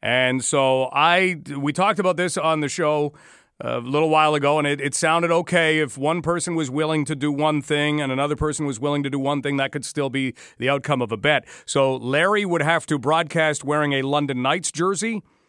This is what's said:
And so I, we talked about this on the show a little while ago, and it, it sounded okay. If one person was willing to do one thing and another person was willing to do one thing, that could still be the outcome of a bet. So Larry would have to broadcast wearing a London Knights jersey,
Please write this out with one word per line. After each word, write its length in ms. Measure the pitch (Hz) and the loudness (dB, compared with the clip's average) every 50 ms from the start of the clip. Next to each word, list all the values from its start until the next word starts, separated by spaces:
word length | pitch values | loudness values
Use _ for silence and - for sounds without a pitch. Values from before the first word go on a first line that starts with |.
| - | -2
And 420 | 107 120 127 127 127 127 131 117 | 2 2 4 4 4 2 0 0
so 460 | - 160 139 135 131 131 131 131 127 - | 0 2 4 4 4 4 2 2 0 2
I, 480 | 139 151 170 175 185 190 185 175 147 - 147 143 | 2 4 4 4 4 2 2 0 -4 -8 -10 -6
we 160 | 139 139 151 139 | -4 -2 -2 0
talked 260 | 180 190 208 214 180 | 0 0 0 2 0
about 200 | 185 185 175 160 | 0 0 0 0
this 180 | 180 170 - | -2 -2 -2
on 240 | - 151 160 160 156 | -2 0 0 0 0
the 80 | 147 131 | -2 -4
show 460 | - - 156 151 151 147 147 147 147 - - - - - _ _ _ - | -2 -2 0 0 0 0 -2 -4 -6 -10 -20 -20 -20 -20 _ _ _ -10
a 200 | - 120 120 120 | -8 -6 -4 -4
little 320 | 120 127 139 151 160 160 | -4 -2 0 2 2 4
while 240 | 160 156 156 151 151 | 4 4 4 4 2
ago, 240 | 147 139 143 151 156 | 2 2 2 2 2
and 80 | 147 | 2
it, 160 | 143 147 139 139 | 0 -2 -2 -4
it 120 | 143 - | -4 -4
sounded 360 | - 170 156 165 170 170 170 | -2 0 2 2 2 2 2
okay. 480 | 170 175 165 - 175 170 165 156 156 156 | 2 0 0 2 2 2 4 4 2 0
If 180 | 151 123 - | 0 -2 -4
one 240 | 131 135 151 170 175 | -4 -2 -2 -2 -2
person 360 | 147 165 175 170 - 180 170 | -2 -2 -2 -2 -2 -4 -2
was 140 | 160 156 127 | -2 -2 -2
willing 360 | 127 151 156 156 160 151 143 | -2 -2 -2 0 0 -2 -2
to 100 | 147 156 | -2 -4
do 160 | 135 143 151 143 | -4 -2 -2 -2
one 300 | 143 151 156 151 147 135 | 0 0 0 0 0 -2
thing 400 | - 151 147 147 151 151 151 143 | 0 0 0 0 0 0 -2 -2
and 100 | 135 131 | -2 -2
another 240 | 135 143 147 151 | -2 -2 -2 -2
person 300 | 139 156 151 139 151 151 | -2 -2 -4 -2 -2 -4
was 120 | 139 127 107 | -4 -4 -4
willing 240 | 139 143 147 143 139 | -2 -2 -2 -2 -2
to 40 | 139 | -2
do 100 | 139 139 | -2 -2
one 220 | 135 139 147 143 | -2 0 -2 -2
thing, 160 | 123 143 139 | -2 -2 -2
that 160 | 135 139 139 - | -2 -2 -2 -4
could 140 | 147 117 | -6 -8
still 240 | - - 151 139 135 | -6 -4 -4 -4 -2
be 240 | 120 139 135 127 - - - - - - | -2 -2 -4 -4 -6 -10 -16 -20 -10 -4
the 100 | 120 131 | -2 0
outcome 320 | 143 139 - 151 143 127 | 0 0 0 -2 -2 0
of 100 | 120 104 | 0 -2
a 60 | 113 | -4
bet. 300 | 101 104 151 147 131 - - - - - | -2 2 2 2 2 0 -4 -20 -18 -8
So 320 | - - 139 135 135 131 | -2 2 2 2 2 2
Larry 480 | - 117 123 135 151 170 196 214 208 208 | -2 -2 0 2 2 2 4 2 2 2
would 160 | 180 175 160 | 2 0 2
have 240 | 143 160 170 160 - | 2 2 2 0 0
to 140 | - 156 139 | -2 -2 -2
broadcast 680 | 113 143 156 165 170 143 - 165 156 156 147 - - | 2 2 2 2 0 0 0 2 2 2 0 -2 -2
wearing 300 | 135 147 151 151 143 139 | -2 0 0 0 0 0
a 80 | 135 131 | 0 0
London 400 | 139 143 147 147 135 135 123 123 | 0 0 0 0 0 -2 -2 0
Knights 280 | 135 160 185 - - | 0 0 0 -2 -6
jersey, 520 | - 151 175 190 196 151 214 226 226 202 - _ _ _ _ | -2 -2 0 0 0 -2 -4 -4 -4 -6 -8 _ _ _ _